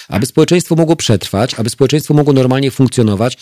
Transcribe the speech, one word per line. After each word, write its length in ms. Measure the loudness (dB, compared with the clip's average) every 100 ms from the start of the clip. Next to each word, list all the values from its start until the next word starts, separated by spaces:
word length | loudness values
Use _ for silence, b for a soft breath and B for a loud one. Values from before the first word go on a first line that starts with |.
| B
Aby 180 | -4 -2
społeczeństwo 500 | 0 2 0 0 0
mogło 200 | 0 0
przetrwać, 580 | 0 -2 -2 -4 -4
aby 160 | -4 -6
społeczeństwo 440 | 0 0 0 0
mogło 200 | 0 2
normalnie 380 | 2 2 0 -2
funkcjonować 680 | 0 0 2 0 2 -2 -4